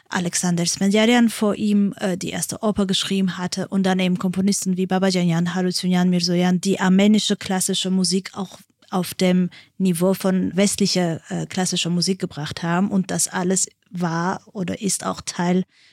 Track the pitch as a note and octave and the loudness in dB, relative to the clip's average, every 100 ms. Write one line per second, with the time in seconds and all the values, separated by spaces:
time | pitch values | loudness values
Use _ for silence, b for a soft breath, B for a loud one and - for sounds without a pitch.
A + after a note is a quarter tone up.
0 | _ - F3 - F3+ E3+ E3+ - G3 G#3 | _ -4 -2 -2 0 0 -2 0 2 4
1 | A3+ A#3+ A#3 - G#3 F#3+ G#3+ G#3 G3+ - | 4 6 4 2 -2 0 0 2 2 0
2 | G3+ F3+ F3 F#3 - - A3 G#3 F#3+ F#3+ | -4 -4 -6 -6 -6 -4 -2 0 0 0
3 | - G3 F#3+ F3 F3+ - F3+ G3 F#3 F#3 | 0 0 0 -2 -6 -6 -2 0 2 2
4 | F#3 F3+ F#3 F#3 G3 G3 F#3 F3+ F#3 F#3 | 2 0 0 0 0 0 -2 -2 0 2
5 | F#3+ F#3 F3 E3 E3+ F3+ F3+ F3 F3+ F3+ | 2 2 2 2 0 0 -2 -2 0 2
6 | F3+ F3+ F3 F3 F3+ F3+ G3 F#3+ F#3+ F#3+ | 2 2 2 2 2 2 0 0 4 6
7 | G3+ G#3+ - G#3 - F#3 - F#3 F#3+ F#3+ | 6 4 2 -4 -2 -2 -2 -2 0 0
8 | F3+ F#3+ F#3 - F#3+ - - _ _ G3 | 2 0 -4 -10 -10 -12 -20 _ _ -4
9 | F3+ - F#3 F#3 F3 B B _ F#3+ E3 | -4 0 2 4 0 B B _ 0 2
10 | F3+ F#3 G3 F#3 F3+ F3 G3+ - G3 F#3 | 2 2 0 0 0 2 0 2 0 2
11 | F3 D#3+ - F3 D#3 - F3+ F3+ E3+ F3 | 0 -2 -6 -8 -6 -4 -4 -2 -2 0
12 | E3+ F#3+ F3 - D3 - E3+ F3 G3+ G3 | 0 -2 -4 -8 -8 -6 -2 0 0 0
13 | F#3 E3+ - F#3+ F3+ F#3 - _ _ F3 | -2 -4 -4 -2 0 0 -2 _ _ -6
14 | F3 E3 F3 - - A3 F3 F#3+ G3+ - | -4 -2 -2 -4 -8 -8 -6 -4 -4 -4
15 | - - - - F3 F#3 F#3 b b | -4 -6 -8 -4 0 2 0 b b